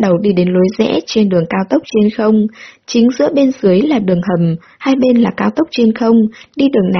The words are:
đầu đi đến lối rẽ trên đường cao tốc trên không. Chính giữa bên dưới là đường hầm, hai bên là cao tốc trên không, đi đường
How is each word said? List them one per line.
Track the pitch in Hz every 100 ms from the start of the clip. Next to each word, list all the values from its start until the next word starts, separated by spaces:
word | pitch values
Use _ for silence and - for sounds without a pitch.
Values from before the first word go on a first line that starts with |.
đầu | 208 175
đi | 208
đến | 180 180
lối | 180 185 190
rẽ | 220 - -
trên | 226 202
đường | 180 165
cao | 185 190
tốc | 285 -
trên | 220 208 220
không. | 214 214 214 - - - -
Chính | 240 240 254
giữa | 294
bên | 285 269 262
dưới | 202 185
là | 294 269
đường | 190 175 185
hầm, | 170 170 165 - _
hai | 277 269
bên | 254 240
là | 233 -
cao | 202
tốc | - 320
trên | - 226
không, | 220 226 226 214 - - -
đi | 277
đường | 277 185 185